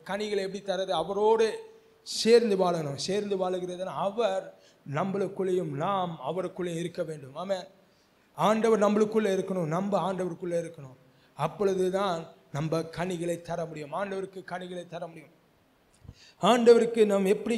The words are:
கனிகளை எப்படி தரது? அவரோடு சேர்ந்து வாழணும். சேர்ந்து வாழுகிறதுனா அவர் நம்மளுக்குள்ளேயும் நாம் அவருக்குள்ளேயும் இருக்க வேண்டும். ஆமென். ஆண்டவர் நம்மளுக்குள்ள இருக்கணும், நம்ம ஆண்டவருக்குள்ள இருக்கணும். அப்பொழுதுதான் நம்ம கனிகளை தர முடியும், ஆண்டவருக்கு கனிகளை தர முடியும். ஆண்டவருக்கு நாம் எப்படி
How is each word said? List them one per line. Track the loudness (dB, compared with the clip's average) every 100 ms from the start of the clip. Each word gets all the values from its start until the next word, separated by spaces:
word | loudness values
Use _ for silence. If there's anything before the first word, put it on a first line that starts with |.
கனிகளை | -8 -6 -4 -4
எப்படி | -4 -6
தரது? | -4 -4 0
அவரோடு | -2 0 2 4 6 4 0 -12 -20 _ _ -10
சேர்ந்து | 0 6 8 6 2
வாழணும். | 2 0 -4 -6
சேர்ந்து | -4 -2 -2 -2
வாழுகிறதுனா | -2 -4 -6 -8 -8 -4
அவர் | -4 0 0 0 -6 -18 -20 _ -6
நம்மளுக்குள்ளேயும் | -4 -2 -2 -4 -2 -2 0 -2 -4
நாம் | -2 -2 -2 -6 -6
அவருக்குள்ளேயும் | -4 -6 -6 -6 -4
இருக்க | -6 -6
வேண்டும். | -8 -8 -14 -12
ஆமென். | -6 -6 -8 _ _ _ _ _ _ 0
ஆண்டவர் | 2 4 4 4
நம்மளுக்குள்ள | 4 4 4 2 2
இருக்கணும், | 0 -2 -2 0
நம்ம | -2 0 0
ஆண்டவருக்குள்ள | 0 -2 -4 -6 -4 -4
இருக்கணும். | -4 -12 -20 -20 _ _ _ -4
அப்பொழுதுதான் | -4 0 0 2 0 0 0 -2 -6 -18 -10
நம்ம | -4 -2 -2 -2
கனிகளை | -6 -4 -4 -4 -4
தர | -6 -8 -6
முடியும், | -10 -8
ஆண்டவருக்கு | -6 -4 -6 -8 -12
கனிகளை | -12 -10 -10 -12 -12
தர | -12 -12
முடியும். | -14 -20 _ _ _ _ _ _ _ -20 -20 -20 0
ஆண்டவருக்கு | 2 6 8 8 6 4 4
நாம் | 4 2
எப்படி | 0 0